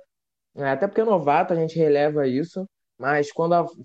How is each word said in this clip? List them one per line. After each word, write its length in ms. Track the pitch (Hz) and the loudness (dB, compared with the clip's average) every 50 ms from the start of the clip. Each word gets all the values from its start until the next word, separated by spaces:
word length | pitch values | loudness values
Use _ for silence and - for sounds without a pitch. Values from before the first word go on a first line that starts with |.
| - _ _ _ _ _ _ _ _ _ _ | -16 _ _ _ _ _ _ _ _ _ _
né? 180 | - 139 139 | -6 -4 -4
Até 140 | 135 135 196 | -2 -2 -2
porque 160 | 202 - 226 | -2 0 -2
é 40 | 220 | 0
novata, 480 | 226 208 180 151 143 143 165 185 185 180 | 2 0 0 2 2 2 2 2 2 0
a 40 | |
gente 200 | 165 160 160 160 | -2 -2 -2 0
releva 500 | 165 160 151 147 143 147 151 151 151 139 | 0 2 2 4 2 2 0 0 0 -2
isso, 380 | 131 123 135 160 170 - 190 185 - _ _ _ _ _ | 0 0 -2 -4 -6 -8 -12 -12 -12 _ _ _ _ _
mas 340 | _ 120 135 147 147 147 143 | _ -4 -2 0 0 -2 -2
quando 220 | - - 165 170 175 | -2 -4 0 2 2
a 120 | 170 165 156 - - | 2 0 -2 -8 -16